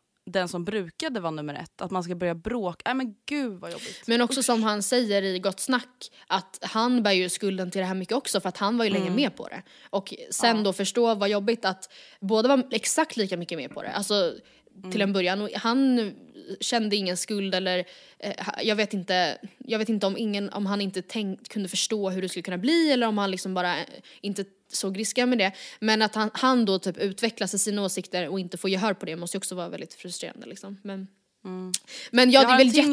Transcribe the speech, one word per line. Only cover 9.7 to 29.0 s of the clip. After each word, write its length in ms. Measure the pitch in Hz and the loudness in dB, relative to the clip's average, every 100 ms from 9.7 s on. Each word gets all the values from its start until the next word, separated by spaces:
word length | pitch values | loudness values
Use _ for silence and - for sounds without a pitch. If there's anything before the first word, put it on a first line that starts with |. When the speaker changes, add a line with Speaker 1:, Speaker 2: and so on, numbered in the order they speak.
| - - | -20 -6
Speaker 2:
Och 240 | 196 196 - - | -6 -6 -12 -8
sen 260 | - 233 220 | 2 4 4
Speaker 1:
Ja. 60 | |
Speaker 2:
då 100 | 202 | 2
förstå 420 | 190 196 240 233 214 | 0 0 2 2 2
vad 140 | 202 | 0
jobbigt 360 | 208 202 233 190 | 0 0 0 -2
att 280 | 185 - - - - | -4 -10 -20 -20 -8
båda 300 | 190 220 240 277 | 0 4 6 4
var 120 | 254 | 2
exakt 460 | 240 - - 320 240 | -2 0 0 0 -2
lika 200 | 190 175 | -2 -4
mycket 200 | 170 165 | -6 -8
med 160 | 127 | -8
på 80 | - | -10
det. 100 | 98 | -6
Alltså, 420 | 196 196 208 170 - - _ _ 190 185 | -4 0 2 2 -2 -14 _ _ -16 -6
till 100 | 208 | 0
Speaker 1:
Mm. 80 | 196 | 0
Speaker 2:
en 40 | |
början. 280 | 196 180 196 | 2 0 0
Och 80 | 208 202 | -4 -2
han 560 | 233 254 269 247 208 - - - - - | 0 4 4 4 0 -6 -18 -18 -14 -8
kände 360 | - 233 214 208 | -2 0 2 0
ingen 220 | 185 175 | 0 -4
skuld 380 | - 208 190 185 | -4 -4 -2 -2
eller, 300 | 185 180 175 - - - | 0 -2 -4 -12 -20 -12
eh, 260 | 202 - - | -10 -8 -8
ha-, 160 | - | -4
jag 120 | 214 208 | 0 0
vet 180 | 208 | 0
inte, 440 | 196 180 185 165 - - - | -2 0 0 0 -4 -12 -14
jag 220 | - 220 | -4 -2
vet 100 | 220 | 0
inte 160 | 214 196 | 0 0
om 100 | 196 | 0
ingen, 320 | 220 202 202 | -4 -4 -4
om 160 | 208 196 | -4 -2
han 160 | 202 | -2
inte 200 | 196 185 | -4 -6
tänkt, 480 | 180 226 202 190 - | -6 -6 -4 -6 -8
kunde 200 | 214 185 | -6 -4
förstå 400 | - - 214 190 | -2 -2 -2 -2
hur 120 | 185 | -2
det 80 | 185 | -4
skulle 140 | 180 | -6
kunna 140 | 180 180 | -6 -2
bli, 340 | 233 339 320 | 2 4 4
eller 160 | 254 226 | 4 2
om 100 | 208 | 2
han 140 | 196 | 0
liksom 220 | 190 190 | -2 -4
bara, 240 | 185 180 160 | -2 0 -2
eh, 60 | - - - - | -6 -12 -20 -10
inte 240 | 202 196 196 _ _ | -6 -6 -8 _ _
såg 280 | - 196 196 | -4 -4 -2
risker 260 | 220 - 247 | -2 2 2
med 120 | 247 | 4
det. 140 | 190 - - - | 2 -2 -14 -2
Men 220 | 214 214 | 2 4
att 140 | 214 220 | 2 0
han, 140 | 214 | -2
han 320 | - 262 254 208 | 2 4 4 4
då 140 | 190 | 2
typ 180 | 190 175 | -2 -4
utvecklas 560 | 196 190 226 - 190 | -4 -2 -4 -2 -2
i 60 | 196 | 0
sina 220 | 214 208 | 0 0
åsikter 440 | 190 190 180 180 156 | -2 -4 -4 -6 -4
och 100 | 190 | -4
inte 180 | 175 185 | -6 -6
får 120 | 190 | -2
gehör 240 | 185 214 | 0 0
på 120 | 190 | -2